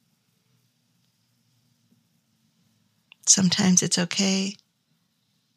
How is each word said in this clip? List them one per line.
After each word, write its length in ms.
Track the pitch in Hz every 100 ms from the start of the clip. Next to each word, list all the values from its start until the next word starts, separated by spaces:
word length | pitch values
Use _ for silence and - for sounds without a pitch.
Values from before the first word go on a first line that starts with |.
| _ _ _ _ _ _ _ _ _ _ _ _ _ _ _ _ _ _ _ _ _ _ _ _ _ _ _ _ _ _ _ - -
Sometimes 580 | - 185 - 190 180
it's 140 | 175 -
okay 580 | 175 - 190 190 196 202 _ _ _ _ _ _ _ _ _